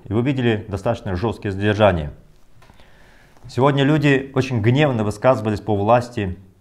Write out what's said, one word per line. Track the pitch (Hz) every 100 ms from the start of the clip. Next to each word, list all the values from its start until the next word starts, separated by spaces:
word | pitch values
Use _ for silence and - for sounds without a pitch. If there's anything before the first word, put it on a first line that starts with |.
| -
и |
вы | 101
видели | 127 131 120 107 101
достаточно | 98 120 113 110 90
жесткие | 113 98 107
задержания. | 95 104 104 107 87 73 - - _ - - - - - - - - _ - 120
Сегодня | - 139 139
люди | 139 156 143 135 - 135
очень | 123 120
гневно | 104 135 151 120
высказывались | 104 104 127 127 110 104
по | 98 101
власти | 101 120 123 - 98 90 - _